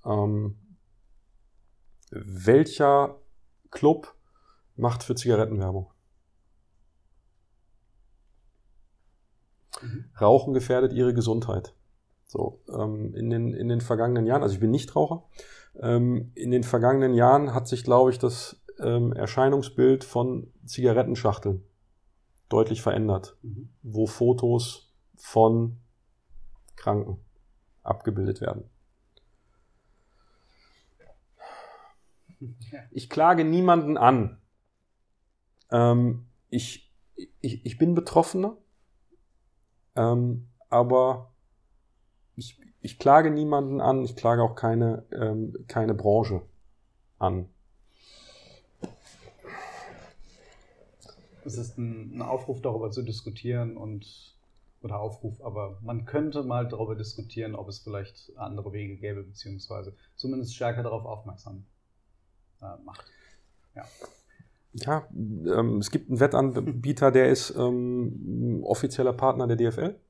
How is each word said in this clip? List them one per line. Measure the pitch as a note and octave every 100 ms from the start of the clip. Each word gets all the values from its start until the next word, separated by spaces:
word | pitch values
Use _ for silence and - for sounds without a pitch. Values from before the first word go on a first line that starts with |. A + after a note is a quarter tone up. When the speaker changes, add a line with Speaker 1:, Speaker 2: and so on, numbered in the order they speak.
| -
Speaker 1:
Ähm, | G#2+ G#2 G#2 G#2+ G#2 _ - _ _ _ - _ _ _ _ _ _ _ - _
welcher | G#2+ G2 F#2+ F#2 B2+ D#3 - D3 C#3+ C#3 - - - - _ _
Club | - D3 D#3 - - _ _ _ _ _ -
macht | A#2+ A#2
für | - A#2+
Zigarettenwerbung? | A#2+ A2 A2 G#2+ F#2+ F#2+ F#2 _ _ _ _ _ _ _ _ _ _ _ _ _ _ _ _ _ _ _ _ _ _ _ _ _ _ _ _ _ _ _ _ _ _ _ _ _ _ -
Speaker 2:
Mhm. | A#2+ - - -
Speaker 1:
Rauchen | G#2 C3 -
gefährdet | C3 B2+ B2+ B2+
ihre | A#2+ B2+ A#2+
Gesundheit. | A#2 A2+ A2+ G2 - _ _ _ _ _ _
So, | - - - -
ähm, | G#2 G#2+ G#2+ G#2+ A2
in | A2+
den, | A#2 A#2
in | A#2 A#2
den | A#2+
vergangenen | A#2+ A2+ A#2 A#2+ A2+
Jahren, | C3+
also | A2
ich | G2
bin | A2
Nichtraucher, | C3 - - D3+ E3+ - - - - - -
ähm, | A#2 A#2+ B2 B2 -
in | - B2
den | B2
vergangenen | B2 A#2+ A#2+ C3+ C3
Jahren | A#2+ A#2+ C#3 D3
hat | B2 B2
sich, | A#2+
glaub | - B2 B2+
ich, | B2+
das, | B2+ A#2+ - - - -
ähm, | A#2+ A#2+ A#2
Erscheinungsbild | A#2 G2+ - C3+ C#3 A#2+ - B2+ C3+
von | - A#2+ B2 B2+ - _ -
Zigarettenschachteln | - B2 A2+ C3 - G#2+ G2+ G2+ F#2+ - _ _ _ _ _ _ _ _
deutlich | A2+ A2 A2
verändert, | - F#2+ A2 F#2+ - _
Speaker 2:
Mhm. | A#2+ G2+ - _
Speaker 1:
wo | A#2+ G#2+ G#2+
Fotos | - A#2+ B2 B2 A#2+ A#2+ - _ _ _ _
von | - - A2 A2+ A#2 A#2+ _ _ _ _ _ - - - - -
Kranken | - G#2 - F#2 - _ _ _ _ _
abgebildet | - - - G#2 G2 -
werden. | - - -
Speaker 2:
<laughs> | _ _ _ _ _ _ _ _ _ _ _ _ _ _ _ _ _ _ _ _ _ _ _ - - _ _ - - - - - _ _ _ _ _ B2+ - -
Ja. | C#3 -
Speaker 1:
Ich | - -
klage | - D#3+ F3
niemanden | D#3 E3+ F3+ E3+ D3 D3+
an. | A#2+ C3 G#2 - _ _ _ _ _ _ _ _ _ _ _ _ _
Ähm, | A#2+ A#2+ A#2+ A#2+ A#2+ - _ _
ich, | - - - _ _ _ -
ich, | - _ C3+ A2+ -
ich | G#2
bin | E3 F3
Betroffener, | F3 E3+ E3 F#3 G3 A3+ _ _ _ _ _ _ _ _ _ _ _ _ _ -
ähm, | A2+ A#2+ B2 A#2+ - _ _
aber | A#2+ A#2+ B2+ B2+ B2 B2 _ _ _ _ _ _ _ _ _ _ -
ich, | - - - _
ich | - -
klage | C#3 C#3+ E3
niemanden | D3+ D3+ D3 C#3 C#3
an, | - C3+
ich | A#2+ A#2+
klage | A#2 A#2+
auch | A#2
keine, | A#2 A#2 A2+ A#2 A2 -
ähm, | - A2+ A2 A2 - -
keine | - A2 G#2+
Branche | G#2+ G#2+ G#2 F#2+ - - _ _ _ _ _ _
an. | F#2 F#2 F2+ _ _ _ _ _ - - - - - - _ _ - - - - - _ - - - - - - - _ - _ - _ _ _ _ _ - - _ -
Speaker 2:
Es | - A2
ist | A#2 -
ein, | A#2 A2+ A2 -
ein |
Aufruf, | A#2 B2+ - B2+
darüber | C3 A2+ A2
zu | A2+
diskutieren | A#2 G#2+ - G#2 A#2+ A#2+ A#2 A2+
und, | G#2+ G#2 - - _ _ _ _ _ _
oder | - G2+
Aufruf, | G#2+ A2 A2 G#2+
aber | A#2+ G#2 G2 G2
man | A2 A#2+ A#2
könnte | D3 D3+ D3
mal | C3 A#2+ A#2+
darüber | A2+ A2
diskutieren, | A2 G#2+ - G#2 - A2+ G#2
ob | G2
es | G2+
vielleicht | - G2+ G2+ - _ -
andere | G2 G#2 G2+
Wege | G2 G2+ G2
gäbe, | G#2+ G2+
beziehungsweise | F#2+ G2 G2+ G2 - G2+ F#2+ G2 _ _
zumindest | B2+ C3 A#2+ -
stärker | A#2+ A#2
darauf | A#2+ A2 A2
aufmerksam, | G#2+ G#2+ F#2 - F#2+ G2 _ _ _ _ _ _ _ _ _
äh, | G2 F#2
macht. | F#2+ - - _ _ _ _ _ _ -
Ja. | A2+ - - _ _ _ - _ _
Speaker 1:
Ja, | A2 A#2+ D3+ D3+ -
ähm, | A2 G#2 E2 F#2+ A#2 A2
es | G#2
gibt | - -
einen | B2+
Wettanbieter, | C#3 C#3+ C#3 A#2+ - A#2+ B2+ B2 C#3
der | C3 C3
ist, | C3 - -
ähm, | B2 B2 B2 B2 A#2+ G#2+ G2+ A2+ A#2+ G#2
offizieller | - - C3+ - B2+
Partner | B2 C3 C3 B2
der | A2+
D | A#2
F | A#2
L. | D#3+ G#3 _